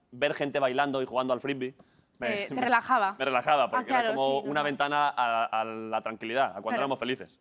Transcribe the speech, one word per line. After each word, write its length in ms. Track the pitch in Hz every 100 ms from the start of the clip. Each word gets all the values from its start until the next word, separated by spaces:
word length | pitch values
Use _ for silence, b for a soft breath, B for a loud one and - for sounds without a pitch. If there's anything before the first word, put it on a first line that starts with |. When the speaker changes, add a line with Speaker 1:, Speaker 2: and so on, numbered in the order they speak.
| _
Speaker 1:
ver 220 | 123 143
gente 240 | 147 143 143
bailando 420 | 131 127 143 135
y 40 | 131
jugando 260 | 123 127
al 60 | 123
frisbee 340 | 139 139 127 - b b b -
me, 260 | 240 208
Speaker 2:
Eh, 20 | 202
te 60 |
Speaker 1:
me, 80 | 269
Speaker 2:
relajaba. 520 | 254 233 - 254 196 202
Speaker 1:
me 60 | 135
relajaba, 380 | 127 139 147
Speaker 2:
Ah, 60 | 123
Speaker 1:
porque 160 | 151 -
Speaker 2:
claro, 180 | 254 226
Speaker 1:
era 60 |
como 160 | 135 135 139
Speaker 2:
sí, 40 | 135
Speaker 1:
una 140 | 147
Speaker 2:
normal. 40 |
Speaker 1:
ventana 440 | 147 139 143 147 147
a, 300 | - 120 113 113 110
a 40 | 113
la 340 | 110 110 110
tranquilidad, 460 | 110 110 113 123 120
a 60 |
cuando 160 | 92 95
Speaker 2:
Claro. 120 | 123
Speaker 1:
éramos 180 | 139 131
felices. 400 | 120 127 87 -